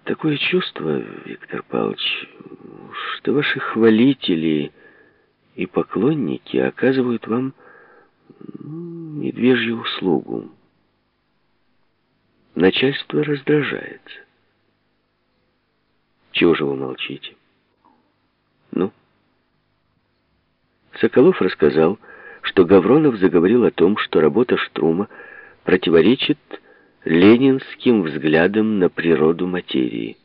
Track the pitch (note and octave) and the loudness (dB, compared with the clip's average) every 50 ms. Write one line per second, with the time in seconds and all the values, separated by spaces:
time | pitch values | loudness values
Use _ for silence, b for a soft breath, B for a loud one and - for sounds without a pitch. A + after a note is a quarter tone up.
0 | _ - - - - D#3+ D3 C#3 - - - F#3 F3+ - - - - - D2 C2+ | _ -6 -8 -4 -2 -4 -4 -2 -4 -2 -2 -2 -4 -4 -10 -8 -6 -4 -4 -4
1 | A1+ G1+ G1+ - - - - - - - - - - _ - B1 A1 G#1 G1+ - | -6 -8 -14 -18 -16 -16 -16 -16 -16 -12 -12 -12 -12 _ -4 -4 -4 -4 -4 -6
2 | - - - - - - - - - - - - - - - - - - - - | -6 -6 -6 -6 -10 -16 -20 -20 -20 -20 -20 -20 -20 -20 -20 -20 -20 -18 -16 -14
3 | - - - - _ - A2+ C#3 D3 - - C3 A#2+ A2 - A2+ A2 A2+ A2 G#2+ | -12 -12 -12 -8 _ -2 -2 0 0 -2 -4 -6 -6 -6 -2 4 4 6 6 6
4 | A#2+ C3+ C#3 - - - F2+ D#2+ D#2+ E2 D#2 D2+ C#2+ C#2+ b b b b b b | 4 4 2 0 -2 -2 -2 0 0 0 0 -2 -2 -6 b b b b b b
5 | b b b b b b b _ _ _ _ - - F#2 _ F#2+ D#2+ - - - | b b b b b b b _ _ _ _ -10 -10 -6 _ -4 -4 -4 -4 -2
6 | G2 C3+ E3 D3+ B2 D#2+ C2 B1+ _ - - C2 B1+ C2 - - - B2 C3+ C3+ | -2 -2 -2 -2 -4 -6 -6 -8 _ -6 -4 -2 -2 -2 -2 -2 -2 0 0 0
7 | B2+ B2 A#2+ A2 - - A2 A#2+ C3 C3 C3+ b b b b b b b b b | 0 -2 -4 -6 -6 -6 -4 -4 -4 -6 -10 b b b b b b b b b
8 | b b b _ _ _ - _ - - - - - - D3+ E3 E3+ E3+ E3+ E3+ | b b b _ _ _ -20 _ -20 -20 -20 -18 -16 -16 -14 -14 -14 -14 -14 -14
9 | E3 D#3+ D3+ D3+ C#3 C3 - - A2 B2 C3 A#2+ A2+ A2+ A#2 A2+ A#2 - - - | -14 -14 -12 -8 -8 -8 -6 0 2 2 2 2 0 -4 -6 -6 -8 -10 -10 -4
10 | E2 F#2 E2 C2+ - - A#1 A1+ G1+ - _ _ _ _ _ _ _ _ _ _ | -2 0 0 0 -2 -4 -10 -10 -10 -12 _ _ _ _ _ _ _ _ _ _
11 | _ _ _ _ _ _ _ _ _ _ _ _ _ _ _ _ _ _ _ _ | _ _ _ _ _ _ _ _ _ _ _ _ _ _ _ _ _ _ _ _
12 | _ _ _ _ _ _ _ _ _ _ _ D#2+ E2+ F#2+ F#2+ - C3 C3 C#3+ - | _ _ _ _ _ _ _ _ _ _ _ 2 2 2 2 2 -2 -2 -2 -4
13 | - _ - D3 D3+ D3 D3 C#3+ C#3 - D3+ D3+ C#3 B2 - - - - - - | -10 _ -4 -4 -2 -2 -4 -6 -2 0 0 0 0 -2 -6 -8 -10 -12 -18 -20
14 | _ - - - - _ _ _ _ _ _ _ _ _ _ _ _ _ _ _ | _ -20 -20 -20 -20 _ _ _ _ _ _ _ _ _ _ _ _ _ _ _
15 | _ _ _ _ _ _ _ _ _ _ _ _ _ _ _ _ _ _ _ _ | _ _ _ _ _ _ _ _ _ _ _ _ _ _ _ _ _ _ _ _
16 | _ _ _ _ _ _ _ - - F2 D#2+ D2+ D#2 C#2+ C#2 C2+ C2+ C2 - - | _ _ _ _ _ _ _ 0 2 2 2 0 -2 -6 -6 -6 -8 -10 -10 -12
17 | - - C#2 C#2 - - - _ _ _ _ _ _ _ _ _ _ _ _ _ | -12 -12 -14 -14 -16 -20 -20 _ _ _ _ _ _ _ _ _ _ _ _ _
18 | _ _ _ _ _ _ _ _ _ _ _ _ _ _ - - F2+ G2+ _ _ | _ _ _ _ _ _ _ _ _ _ _ _ _ _ -6 -4 -4 -4 _ _
19 | _ _ _ _ _ _ _ _ _ _ _ _ _ _ _ _ _ _ _ _ | _ _ _ _ _ _ _ _ _ _ _ _ _ _ _ _ _ _ _ _
20 | _ _ _ _ _ _ _ _ _ _ _ _ _ _ _ _ _ _ _ - | _ _ _ _ _ _ _ _ _ _ _ _ _ _ _ _ _ _ _ -2
21 | - A2+ - - B2+ F3 F#3 - - F2+ - _ - D2+ C2+ D2+ D#2+ E2 G#3 - | -2 0 2 4 4 4 4 2 -2 -4 -2 _ 0 2 4 4 2 2 0 -2
22 | B B B B B B B B B - - - F#2 E2 G2 F#2+ E2+ F#2+ B2 D#3 | B B B B B B B B B -4 2 2 4 6 6 4 6 6 4 4
23 | D#3 D3 A#2+ G#2 F2+ F#2 D#2+ F2 E2 F#2 A2+ B2 A2+ F2 - - E2+ F2+ G#2 - | 4 2 0 2 0 2 4 4 4 4 4 4 4 2 2 2 2 2 2 0
24 | - - - F2+ D#2 D2+ D2 G2 B2+ - G2 E2+ - - _ - - D#2+ E2 F2 | -4 -2 0 2 2 4 2 2 0 0 0 -4 -4 -6 _ -2 0 0 0 0
25 | G2+ B B B B B B B B B B B _ - F2+ F#2 - - D#2+ E2 | -2 B B B B B B B B B B B _ 0 0 0 2 2 4 4
26 | D#2+ F#2+ B2 C3+ - - D3+ _ _ _ - - b b b b b b b b | 6 6 4 2 0 -4 -4 _ _ _ -20 -20 b b b b b b b b
27 | _ - E2 E2+ F2+ G2+ A2+ A#2+ C3 C3+ C3 C3 C3 - - - - B2+ A#2+ A2 | _ 0 2 6 8 8 6 6 6 2 2 0 -2 -10 -18 -4 0 2 2 2
28 | F2+ D#2+ C#2+ D2+ C2 D#2 D2+ D#2 E2 F#2 G2+ G#2+ G#2+ A2 A2 G2+ F2+ E2 - - | 2 0 -4 -4 -2 0 2 2 2 2 2 0 0 0 0 0 0 0 0 -2
29 | E2+ E2+ E2 C#2+ D2+ D#2+ E2+ E2+ F2+ F2+ F2+ F2+ F2+ - - C#2 B1+ A#1+ A1 A1+ | 0 0 2 4 4 2 2 0 -2 -4 -4 -6 -8 -4 -4 -2 -2 -2 -4 -8
30 | A1+ - G#1+ _ _ | -10 -10 -12 _ _